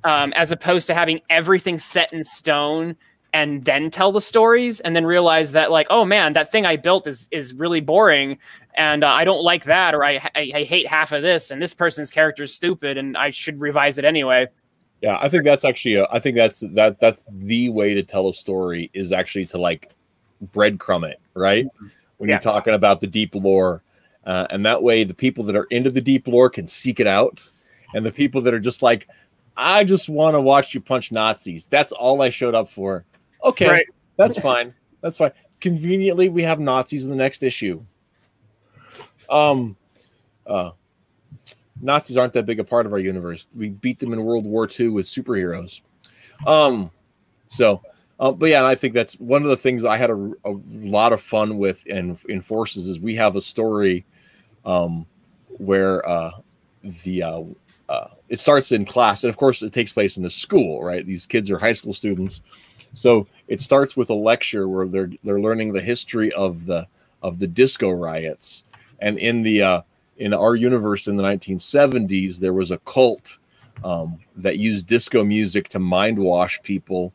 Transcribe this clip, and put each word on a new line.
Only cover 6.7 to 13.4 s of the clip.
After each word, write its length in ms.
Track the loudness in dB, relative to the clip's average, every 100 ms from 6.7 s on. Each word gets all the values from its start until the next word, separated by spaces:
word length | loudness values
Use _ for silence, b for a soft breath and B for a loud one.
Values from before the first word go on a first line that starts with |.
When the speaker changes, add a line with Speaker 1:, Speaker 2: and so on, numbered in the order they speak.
| 0
Speaker 1:
built 300 | 2 0 0
is, 200 | -10 -8
is 240 | -8 -8
really 260 | -6 -2 -2
boring 560 | 0 4 4 4 0 -8 B B B
and, 280 | -2 0 2
uh, 60 | 4
I 160 | 4
don't 180 | 2 2
like 220 | 2 0
that, 300 | 2 2 4
or 100 | 2
I, 120 | 0 0 -4
I, 180 | -6 -4 -4
I 60 |
hate 220 | 0 -2 0
half 260 | 0 0
of 100 | -2
this 280 | 0 0 -2
and 120 | -6
this 100 | -8
person's 380 | -2 -2 -2 -6
character 320 | 0 0 0
is 120 | -10
stupid 440 | -4 -4 -2 -4 -6
and 180 | -6 -4
I 140 | -4
should 280 | -4